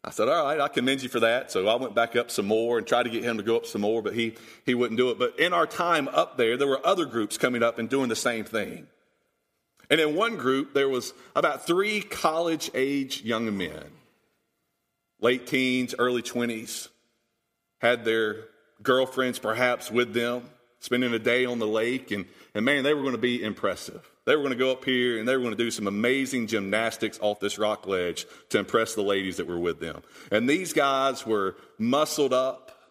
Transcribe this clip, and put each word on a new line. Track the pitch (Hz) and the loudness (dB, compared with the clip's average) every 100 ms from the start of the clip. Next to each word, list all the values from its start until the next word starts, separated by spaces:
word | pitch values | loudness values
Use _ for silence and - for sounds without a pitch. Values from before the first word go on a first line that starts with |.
I | - | -8
said, | - 113 | 0 2
"All | 165 139 | 2 2
right, | 156 | 0
I | 143 | 0
commend | 143 127 135 | 2 2 0
you | 127 | -2
for | 117 | 2
that." | 113 123 - | 4 2 0
So | 95 98 | 0 2
I | 120 | 2
went | 127 104 | 0 0
back | 117 120 | 2 0
up | 117 | 0
some | - 101 | -2 2
more | 110 117 117 | 2 2 0
and | - | 2
tried | 123 | 2
to | 120 | 2
get | 113 | -2
him | 120 113 | -2 -2
to | |
go | 104 117 | 0 0
up | 117 | 0
some | 104 | -2
more, | 104 113 | 0 0
but | 104 | -2
he, | 110 113 110 - - | -2 -4 -6 -20 -8
he | - 123 | -2 0
wouldn't | 120 113 | 0 2
do | 127 | 0
it. | 113 | 2
But | 120 - | -2 2
in | 170 | 2
our | 175 156 | 2 0
time | - 175 160 139 | 0 2 2 2
up | 151 170 - | 0 0 2
there, | 113 127 | 2 2
there | 143 | 0
were | 131 170 | 2 2
other | 190 147 | 0 0
groups | 113 104 - | -2 -2 0
coming | 131 123 | 0 4
up | 117 117 | 2 0
and | 110 | -2
doing | 139 127 | 0 0
the | 110 | 0
same | 123 117 104 | -2 -2 -4
thing. | 113 101 - - _ _ _ _ _ _ _ _ _ _ | -4 -4 -10 -16 _ _ _ _ _ _ _ _ _ _
And | 160 | 2
in | 151 156 | 2 2
one | 226 220 | 0 0
group, | 127 135 139 | 0 0 0
there | 139 139 | 0 0
was | 127 120 - - - | -2 -6 -14 -6 0
about | 156 139 - | 0 -2 0
three | 175 208 208 | 0 0 -2
college-age | - - 165 160 170 156 - - 135 143 135 - | -6 -2 0 2 0 -2 -4 -2 0 0 -4 -6
young | 113 113 113 98 | -4 -2 -2 -2
men, | 113 78 73 - _ _ _ _ _ _ _ _ _ _ _ _ | -4 -8 -16 -20 _ _ _ _ _ _ _ _ _ _ _ _
late | 113 127 127 | 0 0 -2
teens, | 135 127 127 123 - | 0 2 0 -2 0
early | 123 123 | 0 0
twenties, | 117 120 120 113 - - - _ _ _ _ _ _ _ _ _ | -2 -2 -2 -4 -8 -12 -12 _ _ _ _ _ _ _ _ _
had | 117 120 110 | 2 2 0
their | 113 107 104 - _ _ _ | 0 0 -4 -14 _ _ _
girlfriends | 104 127 131 131 127 117 | 2 4 2 0 -2 -2
perhaps | 110 110 123 120 - | -4 0 2 0 0
with | 113 120 | 0 0
them, | 110 120 123 123 - _ _ | 0 -2 -4 -8 -20 _ _
spending | - 123 123 | -2 0 0
a | 113 | 0
day | 117 120 127 | 2 2 2
on | 120 | 0
the | 107 | 0
lake. | 110 117 127 - | 0 0 -2 -4
And, | 101 90 - - | -6 -6 -16 -8
and | 104 120 | -2 0
man, | 143 | 2
they | 135 | 2
were | 151 | 0
gonna | 135 120 | 0 0
be | 123 120 | 0 0
impressive. | 107 98 101 98 - - - _ - | -4 -2 -2 -4 -10 -16 -20 _ 0
They | 151 | 2
were | |
gonna | 139 123 | 2 0
go | 131 | 0
up | 127 | 0
here, | - 127 123 113 | 0 2 2 0
and | 113 | 0
they | 131 | 0
were | |
gonna | 123 107 | 0 -2
do | 117 | -2
some | - 101 | -2 -4
amazing | 101 120 135 131 131 110 | 0 0 0 0 -4 -2
gymnastics | 110 95 107 113 - 107 - | -2 0 0 0 -2 -6 -2
off | 104 104 | -2 0
this | 101 101 | -4 -2
rock | 107 104 92 | -2 -2 -2
ledge | 95 87 85 - - _ | -2 -2 -4 -12 -18 _
to | 107 | -2
impress | 98 117 113 | 2 0 2
the | - | 0
ladies | 101 98 95 87 | 0 0 0 -4
that | 82 | -4
were | 87 | -2
with | 87 76 | -2 -4
them. | 82 76 - - - | -8 -10 -16 -20 -2
And | 107 120 | 0 2
these | 160 175 | 0 0
guys | 156 139 135 135 123 110 | 2 2 2 0 -2 -2
were | 107 95 - - - | 0 0 -4 -20 -4
muscled | 113 139 156 - 139 | 2 2 2 2 2
up. | 127 131 131 - - _ | 4 0 -4 -14 -20 _